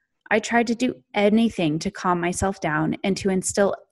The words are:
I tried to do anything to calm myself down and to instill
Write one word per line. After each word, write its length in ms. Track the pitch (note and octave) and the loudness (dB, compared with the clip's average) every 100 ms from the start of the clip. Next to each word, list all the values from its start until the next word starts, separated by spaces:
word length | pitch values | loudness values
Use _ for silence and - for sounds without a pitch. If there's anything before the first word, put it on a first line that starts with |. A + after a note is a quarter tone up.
| _ _ - | _ _ -2
I 60 | A3 | -2
tried 300 | - A#3 A#3 | 2 0 0
to 80 | A3+ | 0
do 180 | B3+ - _ | -2 -4 _
anything 680 | G#3 G#3 A3 A#3 - D3+ D#3 | 0 4 4 2 0 -2 0
to 100 | F#3+ | -4
calm 300 | - F#3+ F3 | -4 -2 0
myself 400 | E3+ F3+ G3 G3 | 0 -2 -4 -2
down 360 | E3+ D3+ D#3 - | -2 0 -2 -2
and 140 | G3 F#3+ | -2 -2
to 140 | G3+ | 0
instill 440 | F#3+ - - G3+ - - | -2 -2 0 0 0 -8